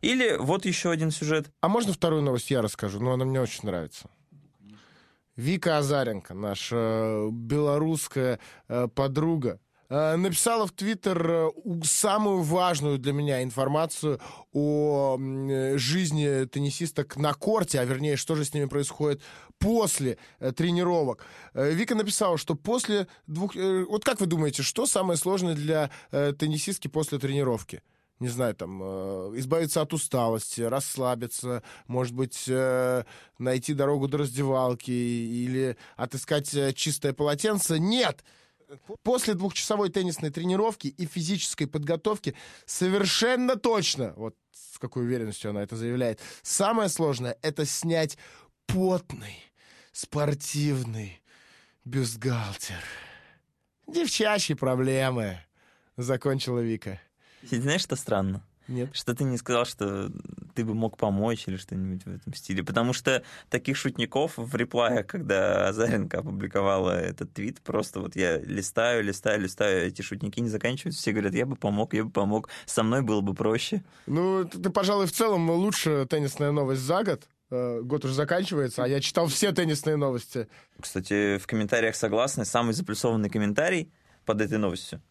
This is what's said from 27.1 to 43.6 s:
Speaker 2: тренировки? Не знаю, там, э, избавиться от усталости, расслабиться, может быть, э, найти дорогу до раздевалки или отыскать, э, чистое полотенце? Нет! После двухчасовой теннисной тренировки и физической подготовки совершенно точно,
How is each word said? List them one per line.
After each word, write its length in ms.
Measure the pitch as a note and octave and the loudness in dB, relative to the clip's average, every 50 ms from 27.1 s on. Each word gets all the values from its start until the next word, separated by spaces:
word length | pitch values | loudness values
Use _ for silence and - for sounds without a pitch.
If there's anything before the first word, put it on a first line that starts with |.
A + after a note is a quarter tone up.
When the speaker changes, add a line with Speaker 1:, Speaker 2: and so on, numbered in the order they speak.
| - C3+ | -2 -4
Speaker 2:
тренировки? 600 | C3 C3+ C#3 C#3+ C#3+ B2+ A#2+ A2 F#2+ _ - - _ _ _ _ _ _ _ _ | -2 -2 0 0 2 2 0 -2 -4 _ -16 -16 _ _ _ _ _ _ _ _
Не 60 | B2 B2+ | -6 -6
знаю, 260 | A#2+ A#2+ B2+ A#2 G#2 | -2 0 0 0 0
там, 260 | - F2+ E2+ F#2+ F#2+ F#2+ | -2 -6 -8 -8 -8 -8
э, 20 | F#2+ F#2+ G2 F#2 G2 G2 F#2+ F#2 G2 G#2+ A#2+ | -6 -6 -6 -6 -6 -6 -6 -6 -8 -6 -8
избавиться 440 | B2+ C3 D#3 E3 E3+ D3+ - E3 | -2 0 0 0 0 0 0 -2
от 120 | D#3 D3+ - | -2 -2 -2
усталости, 680 | D#3 - - - C3 A#2+ A#2 A2+ A2 - - - - | -4 -4 -2 0 0 2 2 2 0 -2 -6 -6 -4
расслабиться, 1000 | A#2 A#2 A#2+ C3+ C3 - - C3+ C3 B2 B2+ A#2 A#2+ A#2 - - - B2 B2 A#2+ - - - - - - | -2 -2 0 -2 -2 -4 -4 -2 0 0 0 -2 -4 -8 -8 -8 -6 -6 -6 -6 -8 -12 -20 -20 -12 -4
может 260 | B2 B2+ B2+ A#2+ A#2+ | -2 -2 -2 -2 -2
быть, 320 | B2 C3+ B2+ - - - C3 | -4 -4 -4 -4 -8 -4 0
э, 560 | C3 C3 C3 C3 B2+ B2+ B2+ B2+ B2+ B2+ A#2 - - - - - _ _ | 2 2 4 4 2 2 2 2 2 0 -2 -4 -12 -20 -20 -20 _ _
найти 340 | A#2+ B2+ C3 C3 B2 - D3+ | 0 0 0 0 0 -2 0
дорогу 340 | C#3 C#3 C#3 D3 C#3+ C3+ C#3 | 2 2 2 2 2 0 0
до 120 | C3+ D3 | 0 0
раздевалки 720 | D3 C#3 A#2+ C3 C#3+ C3+ C3+ C3 C3 B2+ B2 A#2+ - - | -2 -2 -2 -2 0 2 2 4 4 2 0 -2 -2 -4
или 840 | B2 B2 A#2+ A#2+ A#2+ A#2 A#2 A2+ A#2 A#2+ B2 B2 B2+ C3 C3+ C3 B2 - - - - - | -2 0 0 0 0 -2 -2 -4 -4 -4 -2 -2 0 0 0 -2 -2 -6 -12 -20 -8 -6
отыскать, 560 | B2 B2+ - C3+ - - D3+ D3 C#3+ - - | -6 -4 -4 -8 -4 0 0 0 0 0 0
э, 180 | C#3+ C#3 C#3 C3+ | 0 2 0 0
чистое 400 | - - D#3+ C#3+ - - D3 C3 | 0 -2 -2 -2 0 0 -2 0
полотенце? 640 | - D3 D3 D3 C#3+ - G#3+ G#3+ G3 - - E3 D#3+ | 2 2 2 2 2 2 2 2 2 2 2 2 2
Нет! 440 | D#3+ F#3+ A3+ B3+ A#3+ F3+ C#3 - - - - _ _ _ _ _ _ _ C#3+ C3+ _ - G3+ - | 4 2 4 4 2 2 0 -2 -12 -20 -20 _ _ _ _ _ _ _ -20 -20 _ -18 -18 -6
После 320 | _ G#3 B3+ B3 - - G#3+ | _ 2 2 2 2 0 0
двухчасовой 560 | F3 F#3 G3+ D#3+ - - - G#3+ G#3 G#3 F#3+ | 0 0 -2 -2 -2 -2 0 2 2 2 0
теннисной 400 | - G3+ F#3+ F3+ D#3+ - - D#3 | 2 0 0 0 -2 -2 -4 -4
тренировки 560 | C#3 - E3 F3+ F#3 F#3+ G#3+ A3+ G#3+ - - | -4 -2 0 0 2 2 2 0 0 -2 -6
и 220 | C#3+ C3+ - F3+ D#3+ | -8 -6 -4 -8 -6
физической 580 | - F3+ E3 D#3 G3+ F#3 - - - - D#3 | -4 -4 -2 0 0 0 -2 -4 -2 -4 -4
подготовки 720 | C#3 - D#3 D3 C#3+ E3 D#3+ - G#3+ G#3+ G3+ - D3 C3 - - - - - - - | -2 -2 -4 -2 0 -2 0 0 -2 -2 0 -4 -6 -8 -8 -14 -20 -20 -20 -14 -10
совершенно 880 | - - F3+ F#3 F#3+ G3+ G3+ F#3+ - - A3 A#3 B3+ B3 B3+ B3 C4 | -4 0 2 2 4 4 4 2 2 2 4 4 4 4 4 2 0
точно, 580 | G#3 | 2